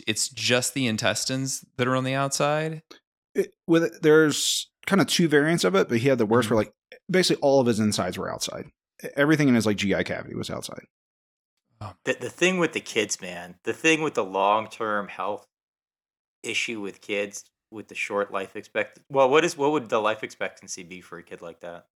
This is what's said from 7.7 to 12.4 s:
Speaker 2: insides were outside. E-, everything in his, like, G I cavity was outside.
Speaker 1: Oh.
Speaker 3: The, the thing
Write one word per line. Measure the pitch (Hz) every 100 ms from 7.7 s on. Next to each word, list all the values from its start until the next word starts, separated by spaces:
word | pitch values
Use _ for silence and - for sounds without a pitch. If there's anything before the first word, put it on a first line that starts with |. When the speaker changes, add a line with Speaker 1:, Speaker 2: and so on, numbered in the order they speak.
| 107
Speaker 2:
insides | 107 101 92 92
were | 87
outside. | - - - - _ _ -
E-, | - 139
everything | 143 156 139
in | 120
his, | 107
like, | 98
G | 98
I | 87
cavity | 90 85 - -
was | -
outside. | - - - - _ _ _ _ _ _ _ _ -
Speaker 1:
Oh. | 104 - 131
Speaker 3:
The, |
the | - 120
thing | -